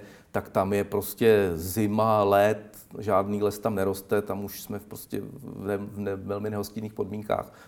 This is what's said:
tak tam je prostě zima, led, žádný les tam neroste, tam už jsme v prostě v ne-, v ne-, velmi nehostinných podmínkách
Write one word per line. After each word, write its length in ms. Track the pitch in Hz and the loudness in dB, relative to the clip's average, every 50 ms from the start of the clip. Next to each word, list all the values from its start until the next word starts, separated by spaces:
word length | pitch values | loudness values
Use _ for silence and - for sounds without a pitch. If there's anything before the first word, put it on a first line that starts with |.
| - - - - - _ | -10 -18 -20 -20 -14 _
tak 160 | - 101 - - | -6 -6 -4 0
tam 240 | - 107 95 95 | 0 2 2 2
je 120 | 101 101 98 | 2 0 0
prostě 680 | - 101 101 - - - - 120 113 107 104 98 90 85 | 0 -2 -2 -2 -4 -2 4 6 6 8 8 6 4 0
zima, 720 | 80 87 92 - 113 107 101 104 107 110 110 107 107 101 | -2 -4 -4 0 0 0 2 2 2 4 4 4 4 6
led, 540 | 98 101 101 101 107 107 107 - - - - - - - - | 6 6 6 6 6 4 0 -4 -12 -20 -20 -20 -16 -14 -6
žádný 440 | - 107 95 95 98 101 104 101 | -2 2 2 2 2 2 0 0
les 160 | 104 101 101 - | 0 0 0 0
tam 160 | - 113 104 | -2 -2 0
neroste, 480 | 95 95 98 95 - - - 110 104 | 0 0 0 -2 -4 -2 0 0 0
tam 220 | 104 - 98 101 101 | 0 0 -4 -6 -6
už 180 | 98 - - | -8 -10 -12
jsme 160 | - - 208 - | -10 -10 -10 -10
v 60 | - | -10
prostě 360 | - - - - - - 101 | -14 -16 -16 -10 -8 -8 -8
v 440 | 104 - - - - - - 101 98 | -8 -8 -12 -14 -14 -12 -12 -8 -4
ne-, 120 | 101 101 | -4 -4
v 240 | 98 101 104 104 104 | -4 -4 -8 -8 -6
ne-, 160 | 101 98 98 | -4 -4 -4
velmi 340 | 95 92 98 101 101 104 107 | -4 -4 -6 -6 -4 -4 -4
nehostinných 420 | 107 104 101 - - 110 110 107 | -4 -4 -6 -6 -8 -8 -8 -6
podmínkách 600 | - - 101 95 104 107 104 - - - - - - - - | -6 -6 -6 -4 -6 -8 -4 -2 -2 -2 -4 -6 -14 -20 -20